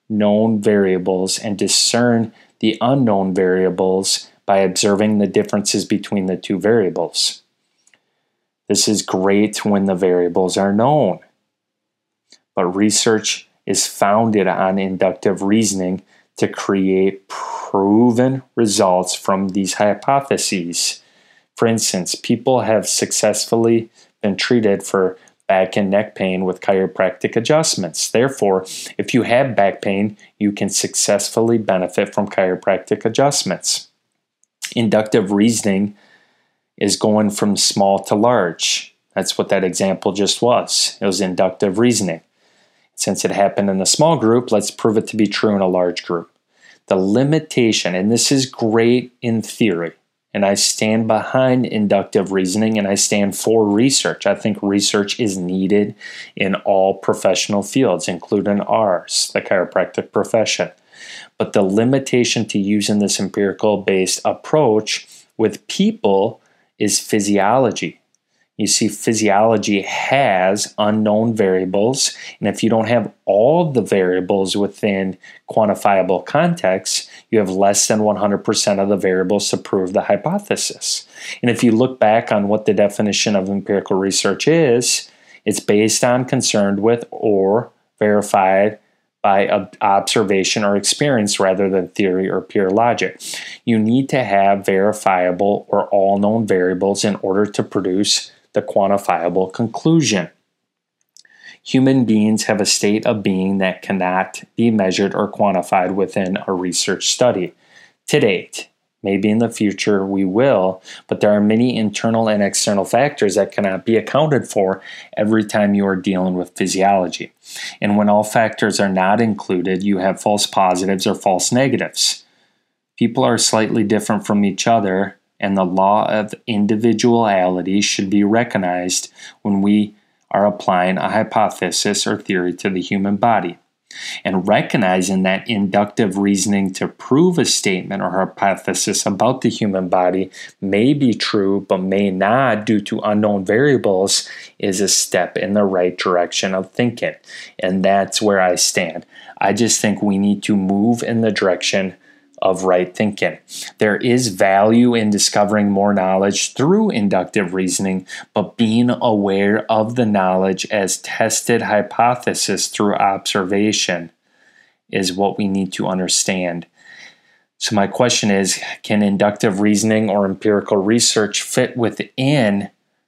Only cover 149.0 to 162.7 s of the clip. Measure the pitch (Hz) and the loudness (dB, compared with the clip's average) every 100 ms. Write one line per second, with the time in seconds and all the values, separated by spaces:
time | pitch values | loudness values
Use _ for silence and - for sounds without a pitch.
149 | - - - - 98 101 113 - 110 101 | -16 -20 -20 -6 -2 0 0 2 0 0
150 | 101 98 101 101 - 104 95 98 107 120 | 0 0 0 0 0 0 0 2 2 0
151 | - 117 113 98 95 90 - 101 95 87 | 0 0 0 2 0 0 -2 -2 -4 -8
152 | _ _ _ - 95 90 95 90 92 - | _ _ _ -2 0 0 2 2 2 -2
153 | 107 101 90 78 _ - - - 107 101 | -2 0 -4 -6 _ -16 -12 -2 0 0
154 | 131 123 123 90 101 95 107 117 123 117 | 2 2 0 0 2 4 4 6 4 2
155 | 107 104 - 110 104 107 101 98 101 101 | 0 0 0 2 2 2 2 2 2 2
156 | 92 95 98 98 - - 143 202 220 117 | 2 2 2 0 -4 -2 2 2 2 0
157 | 101 95 90 110 90 95 95 90 98 95 | 0 0 -2 -2 -2 -2 -2 -2 -2 -4
158 | 92 - - - 92 - 113 110 123 120 | -6 -16 -8 -4 -4 0 0 2 2 0
159 | 120 107 101 98 101 107 - 110 110 120 | 0 0 0 2 2 0 0 0 0 0
160 | 113 101 92 92 95 92 - 107 95 - | 0 2 2 2 0 -2 -4 -2 -2 -4
161 | - - 113 - - 117 98 104 101 - | -8 -4 -2 -2 0 -2 0 -2 -2 0
162 | 120 123 - 90 - 95 - | 0 0 -4 -4 -4 -4 -4